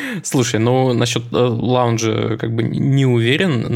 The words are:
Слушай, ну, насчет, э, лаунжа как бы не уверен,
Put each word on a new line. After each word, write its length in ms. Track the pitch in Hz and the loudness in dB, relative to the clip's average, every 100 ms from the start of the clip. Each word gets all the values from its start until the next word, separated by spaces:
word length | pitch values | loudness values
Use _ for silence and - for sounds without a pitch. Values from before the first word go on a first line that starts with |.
| 269 208 | -8 -8
Слушай, 380 | - 139 120 107 | -4 -2 0 0
ну, 320 | 117 131 131 | 2 2 2
насчет, 300 | 120 120 120 120 | 0 0 -2 -2
э, 40 | - | 0
лаунжа 1000 | 123 117 113 127 120 113 113 110 113 110 | 0 0 0 2 2 0 0 -2 -2 -4
как 160 | 117 | -4
бы 80 | 113 | -2
не 420 | - - 139 135 131 | -2 0 0 2 4
уверен, 600 | 120 117 147 190 131 - | 2 2 2 0 0 -2